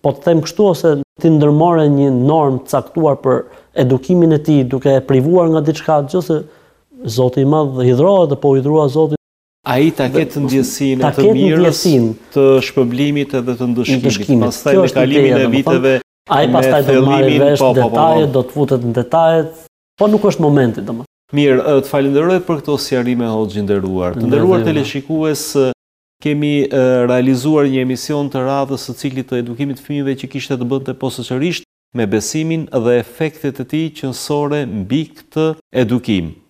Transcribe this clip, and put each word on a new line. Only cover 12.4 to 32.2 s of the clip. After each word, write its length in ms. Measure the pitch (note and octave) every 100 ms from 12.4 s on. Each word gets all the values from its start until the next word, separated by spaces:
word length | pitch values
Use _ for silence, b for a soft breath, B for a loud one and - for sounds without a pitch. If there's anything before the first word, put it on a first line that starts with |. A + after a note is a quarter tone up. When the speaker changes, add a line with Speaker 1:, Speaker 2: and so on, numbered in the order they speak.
| C3+ C3+ B2
Speaker 2:
shpëblimit 680 | - B2 B2 C#3+ C#3+ C#3 C3+
edhe 160 | A#2+ A#2+
të 120 | B2
ndëshkimit. 340 | A#2+ B2 C3
Speaker 1:
ndëshkimit. 400 | C3 G3 G3+ B2 A#2+
Speaker 2:
Pastaj 240 | - D3 C#3+
Speaker 1:
Kjo 60 |
Speaker 2:
me 80 | C3
Speaker 1:
është 100 | C3+
Speaker 2:
kalimin 240 | C3 D3
Speaker 1:
ideja, 140 | C3+ B2
Speaker 2:
e 80 | B2+
Speaker 1:
domethënë. 100 | C3
Speaker 2:
viteve, 380 | C#3 - C3+ C3 - _ -
Speaker 1:
Ai 180 | D3+ B2+
Speaker 2:
me 60 |
Speaker 1:
pastaj 280 | B2+ C3 D3
do 100 | C3+
marrë 300 | C3 C3+ C#3
Speaker 2:
thellimin, 180 | C3+ D3
Speaker 1:
vesh 160 | C#3+ C#3+
Speaker 2:
po, 80 | C3
po, 60 |
po, 140 | B2 A#2
po. 60 | A#2
Speaker 1:
detajet, 360 | D#3+ D#3+ D3
do 100 | C3
të 80 | B2
futet 300 | D3 C#3 C3
në 100 | A#2+
detajet, 680 | A#2 A#2 E3 D#3+ E3 D#3 - - _ _ _
po 80 | G#3
nuk 160 | G#3+
është 200 | G#3 -
momenti, 380 | D#3 C#3+ B2 G#2+
domethënë. 300 | G2+ A#2 B2 _ _
Speaker 2:
Mirë, 260 | C#3+ C#3+ C3
e, 200 | D3+ C#3
të 80 | C3+
falenderoj 500 | D3 C#3 C#3 E3+ F#3
për 160 | F3 D#3
këto 160 | C#3+ C#3+
sqarime, 500 | - B2+ A#2+ B2 A#2
Hoxhi 360 | A2 G#2+ G2+
nderuar. 500 | G2+ G2+ F#2+ F#2 F2+ B2
Të 60 |
Speaker 1:
Në 40 | A2
Speaker 2:
nderuar 320 | C#3+ F#3 F3+
Speaker 1:
vlerë. 80 | C3+
Speaker 2:
teleshikues, 760 | D3+ C3+ C#3+ C3+ D#3 D#3 C#3+ - D3 C3 B2 _ _ _ _
kemi, 400 | D3+ D3 D3 D3
e, 200 | C#3 C3+ B2+ B2+ B2
realizuar 580 | B2+ B2+ C3 C#3+ D#3 C#3+
një 160 | C3
emision 460 | B2+ B2+ - D3 C#3+
të 140 | C3 B2+
radhës 400 | C#3 C3+ C3+ -
së 80 | A#2+
ciklit 280 | C#3+ C3 B2+
të 120 | B2
edukimit 360 | A#2+ A#2+ C#3+ C3+
të 60 | -
fëmijëve 280 | D3 C#3 C3+
që 80 | B2+
kishte 260 | C#3 - C3
të 100 | A#2+
bënte 240 | C3+ C3 B2+
posaçërisht 680 | C3+ - A#2 B2+ E3 E3+ - _ _ A#2+
me 100 | G#2+
besimin 560 | G#2+